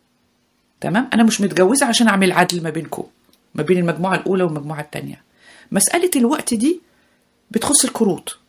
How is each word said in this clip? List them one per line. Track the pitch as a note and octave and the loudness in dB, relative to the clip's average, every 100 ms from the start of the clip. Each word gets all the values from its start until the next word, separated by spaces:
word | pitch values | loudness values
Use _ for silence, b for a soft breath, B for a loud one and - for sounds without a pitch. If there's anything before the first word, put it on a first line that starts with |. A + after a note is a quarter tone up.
| _ _ _ _ _ _ _ _ | _ _ _ _ _ _ _ _
تمام؟ | C3+ F#3+ B3+ | -4 -4 0
أنا | G#3+ | 2
مش | A3+ G#3+ | 4 4
متجوزة | G3+ D#3 F#3 C4+ C4+ | 0 2 2 4 0
عشان | A3+ A3+ | 2 2
أعمل | G3 F#3+ | 4 4
عدل | E3+ F3+ F3 | 4 2 0
ما | D#3+ | -6
بينكم، | D#3 D3 - - _ _ _ _ - | -6 -8 -12 -12 _ _ _ _ -6
ما | |
بين | D3+ F3+ | 0 2
المجموعة | E3+ D#3 F#3 E3 | 0 -2 -2 -2
الأولى | F3+ F#3+ | -2 0
والمجموعة | F3+ D3+ C#3+ D3+ | 0 -2 -8 -10
التانية. | D3 D3 C#3 - _ b b b b | -10 -12 -12 -16 _ b b b b
مسألة | G3 - F4 F4+ C#4+ | -2 0 0 0 2
الوقت | A#3 D4+ - | 2 0 -2
دي | A3+ C4+ F4 - _ _ _ _ _ _ | -2 0 -2 -8 _ _ _ _ _ _
بتخص | A3 - C#4+ B3+ | -4 0 0 0
الكروت. | - G#3 D3 - - | 0 0 0 -6 -20